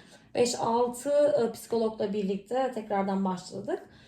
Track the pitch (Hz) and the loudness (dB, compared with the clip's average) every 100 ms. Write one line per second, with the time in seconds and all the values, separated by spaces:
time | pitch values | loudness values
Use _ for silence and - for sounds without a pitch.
0 | - - - - 240 - 233 233 247 - | -12 -20 -6 0 0 0 0 2 2 -2
1 | 285 294 294 269 220 - - 226 220 220 | 0 4 4 4 0 -2 -4 0 0 -2
2 | 208 208 190 196 - 254 254 233 214 196 | -2 0 -2 -2 -2 0 0 -2 -2 0
3 | 196 196 190 180 - 196 226 370 - - | 2 0 0 -2 -8 -10 -4 -6 -6 -20